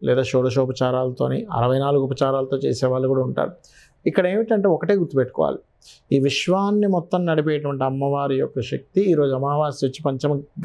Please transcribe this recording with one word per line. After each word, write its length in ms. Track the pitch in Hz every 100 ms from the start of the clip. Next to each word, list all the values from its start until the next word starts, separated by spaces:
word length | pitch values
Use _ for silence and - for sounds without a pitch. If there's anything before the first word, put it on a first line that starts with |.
లేదా 180 | - 127
షోడశోపచారాలతోని, 1200 | 131 131 127 120 131 123 127 127 131 127 131 131 -
అరవై 280 | 123 120 131
నాలుగు 240 | 139 143
ఉపచారాలతో 540 | 131 127 135 135 135 135
చేసేవాళ్ళు 500 | 139 120 131 127 131
కూడా 160 | 135
ఉంటారు. 280 | 127 131 - - _ - _ _ -
ఇక్కడ 200 | 156 180
ఏమిటంటే, 400 | 202 226 214 196
ఒకటే 260 | 156 170
గుర్తుపెట్టుకోవాలి, 640 | 202 170 135 123 - 76 67 - _ - - _
ఈ 80 | 139
విశ్వాన్ని 680 | 135 135 - 185 202 208 208
మొత్తం 380 | 180 170 180 175
నడిపేటువంటి 580 | 156 151 151 143 139
అమ్మవారి 520 | 131 135 139 143 139 135
యొక్క 260 | 135 135
శక్తి 500 | 113 135 - - 202
ఈరోజు 220 | 160 139
అమావాస్య 540 | 131 135 147 151 131 135
వచ్చి 160 | 131
పంచమ 380 | 151 135 147 143 143 -